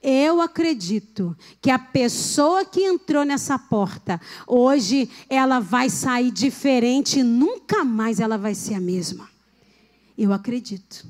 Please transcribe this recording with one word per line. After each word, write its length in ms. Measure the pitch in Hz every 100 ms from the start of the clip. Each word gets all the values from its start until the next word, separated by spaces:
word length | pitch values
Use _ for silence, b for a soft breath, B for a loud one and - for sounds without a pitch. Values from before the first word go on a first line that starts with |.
Eu 380 | 277 262 294 339
acredito 960 | 330 - 330 262 175 214 - - 175 165 B B
que 100 | 269
a 80 | 254
pessoa 840 | - 269 240 - - - 294 370
que 160 | 392 -
entrou 440 | 381 359 - 294
nessa 340 | 285 285 - 269
porta, 600 | - 220 196 - - 170 B B B
hoje 640 | 247 247 285 190 269 247 B B
ela 320 | 262 262 254
vai 300 | 185 240 262
sair 400 | - 262 247 247
diferente 880 | 185 262 - 277 254 240 262 - 277
e 40 |
nunca 640 | 247 233 320 480 - 415
mais 340 | 285 220 220 202
ela 200 | 220 220
vai 160 | 214
ser 200 | 208 -
a 60 | 202
mesma. 480 | 180 180 165 185 - _ _ b b b b b b -
Eu 160 | 208
acredito. 760 | 196 202 247 - 196 _ - -